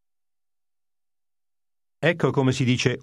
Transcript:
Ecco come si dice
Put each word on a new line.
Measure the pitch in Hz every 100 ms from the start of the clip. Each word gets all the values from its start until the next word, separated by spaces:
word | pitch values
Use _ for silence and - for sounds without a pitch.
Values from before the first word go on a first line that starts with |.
| _ _ _ _ _ _ _ _ _ _ _ _ _ _ _ _ _ _ _ _
Ecco | 151 175 143
come | 139 131
si | 127
dice | 123 123 127 120